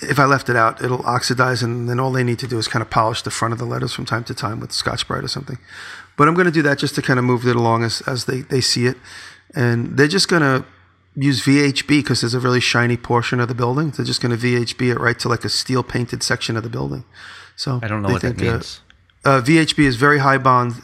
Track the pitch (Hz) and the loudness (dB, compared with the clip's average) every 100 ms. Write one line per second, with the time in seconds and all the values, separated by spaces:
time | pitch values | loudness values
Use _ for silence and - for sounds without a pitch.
0 | - 143 135 135 - 123 113 117 127 123 | -4 2 2 2 2 2 2 0 -4 -4
1 | - 123 - 127 127 123 120 120 120 123 | -2 -2 0 0 0 0 -2 -4 -4 -2
2 | 131 131 120 117 127 117 107 123 110 117 | -2 0 0 -2 -4 -4 -2 -4 -2 0
3 | 110 113 - - 113 113 120 123 127 - | 0 0 -6 -4 -4 -4 -6 -6 -6 -8
4 | 127 110 117 117 104 113 117 - - 117 | -6 -6 -6 -8 -6 -8 -8 -6 -4 -4
5 | - 87 92 - - - - - - - | -4 -6 -6 -8 -8 -14 -14 -18 -16 -18
6 | - - 147 170 180 165 147 139 147 - | -10 2 4 4 2 4 2 2 -2 -2
7 | 143 127 123 123 120 120 117 113 117 110 | 0 2 2 2 2 2 4 2 0 -4
8 | - 131 - 131 - 135 - - 120 131 | -4 -6 -4 -6 -2 0 0 2 0 0
9 | - - - - _ - 120 117 120 120 | -10 -20 -20 -20 _ -2 0 0 -2 2
10 | 147 185 - 175 143 131 - _ _ _ | 2 4 2 2 4 0 -2 _ _ _
11 | _ - 139 131 - 143 143 131 - 147 | _ -2 0 0 4 4 4 0 2 2
12 | 131 123 120 123 127 123 - 120 120 120 | 2 0 0 0 2 2 2 2 2 0
13 | - 120 117 123 120 120 120 131 156 - | 0 0 0 0 -2 0 -2 0 -2 -4
14 | 123 123 123 117 123 123 117 - 123 117 | -4 -2 -2 0 0 0 -2 -2 0 2
15 | 120 117 120 117 - - - 127 - 123 | 0 0 -2 -2 -2 -4 -2 -2 -2 -4
16 | 120 120 - 120 - 113 117 117 139 135 | -4 -4 -4 -4 -2 -4 -4 -6 -6 -8
17 | - - - - - - - 127 113 107 | -12 -20 -20 -20 -20 -10 -6 -4 -2 -4
18 | 101 95 107 107 117 117 - - _ _ | 0 0 -2 -2 -2 -2 -4 -16 _ _
19 | _ _ 143 135 123 160 156 - 143 113 | _ _ 2 2 4 4 4 2 2 4
20 | 143 147 139 135 127 127 120 120 | 4 4 4 4 4 4 2 -4